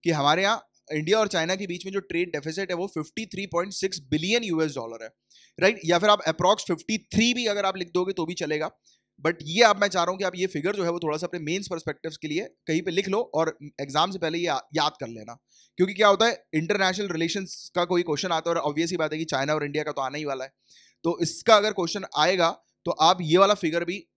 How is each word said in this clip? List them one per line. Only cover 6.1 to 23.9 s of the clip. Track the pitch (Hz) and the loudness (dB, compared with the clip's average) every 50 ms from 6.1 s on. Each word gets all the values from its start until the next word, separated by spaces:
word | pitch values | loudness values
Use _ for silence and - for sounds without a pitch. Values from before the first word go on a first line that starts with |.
| 208 202 160 | 4 4 4
approx | 165 156 - 175 180 208 - | -2 -2 2 4 2 4 2
फिफ्टी | - - 180 151 - - 220 214 | 0 -4 -4 -4 -2 -4 -4 -4
थ्री | - _ - 208 226 240 247 | -4 _ 2 2 4 4 2
भी | 247 240 | 0 0
अगर | 220 202 202 196 | -2 -2 0 -2
आप | 190 190 | -2 -2
लिख | 190 180 170 165 | -4 -8 -2 _
दोगे | 180 185 190 190 | -2 0 0 -2
तो | 185 165 | -4 -4
भी | 160 180 | -4 -4
चलेगा। | - 175 151 151 151 156 156 _ _ _ _ _ _ _ _ _ _ 139 | -6 -4 -2 -2 -2 -2 -6 _ _ _ _ _ _ _ _ _ _ -2
But | 160 170 165 151 | -2 -2 -2 -6
ये | 147 165 214 233 | -4 4 4 6
आप, | 220 202 196 | 6 6 2
मैं | 202 202 | 0 -2
चाह | 185 185 170 | 0 -2 -2
रहा | 170 | -2
हूँ | 190 190 | -2 -4
कि | 196 | -4
आप | 185 175 | -6 -4
ये | 170 180 | -4 -6
फिगर | 170 - 156 143 180 208 | -4 -4 -4 -4 -4 -2
जो | 202 180 | -2 -2
है | 170 | -2
वो | 170 175 | -2 -4
थोड़ा | 170 156 151 156 | -4 -4 -4 -4
सा | 170 | -6
अपने | 170 - 175 | -6 -8 -8
मेंस | 156 147 165 196 202 - | -6 -4 -6 -6 -6 -6
पर्सपेक्टिव्स | 185 165 - 160 147 _ _ 160 151 | -8 -8 -6 -8 -10 _ _ -12 -10
के | - - 151 | -10 -8 -6
लिए | 147 156 - - _ _ _ | -4 -4 -6 -6 _ _ _
कहीं | - 156 160 - | -2 -2 0 0
पे | 190 | 0
लिख | 170 180 190 185 | -2 -2 -2 0
लो | 190 214 240 - - | -2 -2 -2 -2 0
और | 151 165 160 156 _ 147 147 _ - | 0 0 0 -2 _ -16 -18 _ -12
एग्जाम | 139 143 135 151 165 190 | -10 -2 0 0 0 0
से | 190 185 | 0 -4
पहले | 165 160 160 170 | -4 -4 -4 -2
ये | 175 | -2
या-, | 170 147 135 - _ - | -2 -2 -4 -6 _ -2
याद | 160 147 151 151 _ | 0 0 0 -2 _
कर | 143 117 | -12 -12
लेना। | 117 113 107 110 120 _ _ _ _ _ _ _ _ | -12 -14 -16 -18 -20 _ _ _ _ _ _ _ _
क्योंकि | - 180 190 202 | 0 0 0 2
क्या | 185 214 208 | 4 6 6
होता | 196 190 220 | 6 6 4
है, | 233 220 - _ _ - | 2 2 -2 _ _ -2
इंटरनेशनल | 156 160 160 208 202 190 185 185 190 208 202 | -2 0 0 0 2 2 0 0 -2 -4 -4
रिलेशंस | 170 160 165 170 - 202 190 180 - - - - _ | -2 -2 -2 -2 -2 -4 -6 -8 -12 -16 -18 -6 _
का | 180 175 | 0 0
कोई | 175 185 175 175 | 2 2 0 2
क्वेश्चन | 170 151 143 - 185 | 0 -2 -2 -2 -2
आता | 170 160 160 170 | -2 -2 0 0
है | 170 | -2
और | 165 135 147 147 | 0 0 -2 0
obvious | 151 165 165 | 0 -2 -2
ही | 175 | -2
बात | 165 160 151 156 | -2 -2 -4 -4
है | 156 | -6
कि | 165 | -6
चाइना | 156 151 131 135 143 156 | -4 -2 -2 0 0 -2
और | 156 147 | -2 -2
इंडिया | 147 143 151 151 | -4 -4 -4 -4
का | 156 143 | -4 -6
तो | - | -6
आना | 135 131 135 151 | -6 -6 -6 -8
ही | 156 | -8
वाला | 143 139 131 127 | -6 -6 -8 -8
है, | 135 _ _ _ _ _ _ _ _ _ _ _ | -12 _ _ _ _ _ _ _ _ _ _ _
तो | 165 175 - 175 | -2 -2 0 -2
इसका | 156 - - - - 220 | -4 -4 -2 4 6 6
अगर | 208 202 214 202 | 6 6 2 -2
क्वेश्चन | 196 175 165 - 202 190 - - | -2 -4 -4 -4 -8 -10 -4 2
आएगा | 143 151 170 196 185 170 165 208 - _ _ _ _ _ | 2 4 4 4 4 2 2 2 -2 _ _ _ _ _
तो | - | -6
आप | - - 156 165 185 180 | 0 4 6 6 6 4
ये | 180 151 156 180 | 2 4 6 8
वाला | 196 196 208 | 8 6 6
फिगर | 196 - 160 156 170 175 | 2 0 -2 -2 -2 -4
भी | 165 | -4